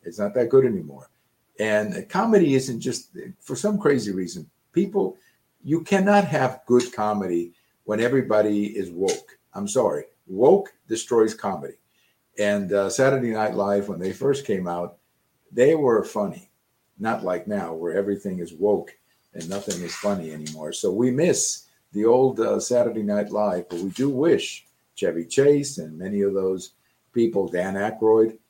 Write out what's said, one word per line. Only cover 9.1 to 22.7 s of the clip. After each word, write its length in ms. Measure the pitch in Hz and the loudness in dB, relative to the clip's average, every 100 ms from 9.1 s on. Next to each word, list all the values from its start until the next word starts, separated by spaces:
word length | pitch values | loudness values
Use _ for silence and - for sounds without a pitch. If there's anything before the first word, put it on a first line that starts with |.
| - - _ _ | -2 -8 _ _
I'm 140 | 98 101 | -10 -2
sorry. 380 | 131 104 73 - _ - | 0 0 -2 -8 _ -12
Woke 480 | 95 135 196 - _ _ | 4 6 6 2 _ _
destroys 460 | 113 - 117 110 | -8 0 2 2
comedy. 420 | - 101 - - - _ _ _ _ _ - | 0 -6 -6 -10 -18 _ _ _ _ _ -2
And, 320 | 104 104 95 | 0 0 0
uh, 180 | 101 95 | 0 0
Saturday 420 | 113 135 135 120 | 2 2 2 -2
Night 240 | 107 107 92 | -2 -2 -2
Live, 340 | 101 101 101 | 0 0 -2
when 100 | 85 | -6
they 140 | 95 | -6
first 320 | 92 135 131 - | -2 -2 -2 -2
came 200 | 98 87 | -4 -4
out, 300 | 87 90 - _ _ _ _ _ | -6 -8 -12 _ _ _ _ _
they 240 | 110 135 160 | 4 4 6
were 300 | 135 107 98 | 4 2 0
funny. 440 | 107 101 - _ _ _ _ _ _ | -4 -6 -8 _ _ _ _ _ _
Not 260 | 107 - 90 | -4 -4 -4
like 220 | 90 101 | -4 -4
now, 260 | 104 85 | -6 -6
where 240 | 80 85 90 | -6 -2 -2
everything 420 | 101 98 98 90 | -2 -4 -6 -8
is 140 | 87 | -8
woke 440 | 80 101 95 - _ _ _ _ | -2 0 0 -2 _ _ _ _
and 160 | 80 82 | -16 -10
nothing 340 | 98 104 90 | -8 -6 -8
is 100 | 85 | -8
funny 380 | - 104 98 80 | -6 -4 -4 -6
anymore. 400 | 76 76 78 78 | -12 -12 -10 -10
So 180 | - 98 | -4 -2
we 220 | 98 127 | 2 2
miss 540 | 127 175 135 - - _ _ _ | 2 2 2 -2 -6 _ _ _
the 100 | 101 | 0
old, 380 | 110 127 131 113 | 4 6 4 2
uh, 180 | 113 104 | 0 0
Saturday 420 | - | 2